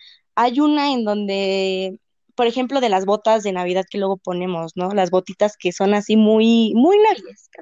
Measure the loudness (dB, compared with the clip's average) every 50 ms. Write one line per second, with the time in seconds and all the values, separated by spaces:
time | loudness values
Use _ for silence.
0 | -20 -20 _ _ _ _ -2 0 0 0 0 0 2 2 2 0 0 -2 -2 -2
1 | -2 -2 -2 -4 -4 -4 -4 -2 -2 -2 -2 -2 -2 -2 -4 -4 -6 -8 -10 -12
2 | _ _ _ _ _ _ -4 -2 -2 -2 0 -2 -4 -2 -2 -2 0 0 0 0
3 | 0 0 -2 0 2 0 0 0 0 -4 -4 -4 -4 -2 -2 -2 -4 _ -6 -4
4 | -4 -4 -4 -4 -6 -8 -6 -6 -4 -4 -6 -6 -8 -8 -8 -8 -6 -4 0 -2
5 | 0 0 0 -2 -2 -4 -4 -2 -2 -2 -2 _ -6 -6 -2 0 0 0 0 0
6 | 0 2 2 4 4 4 4 4 4 4 4 4 2 2 2 2 4 4 4 4
7 | 4 4 2 0 -6 -20 -20 _ _ _ _ -18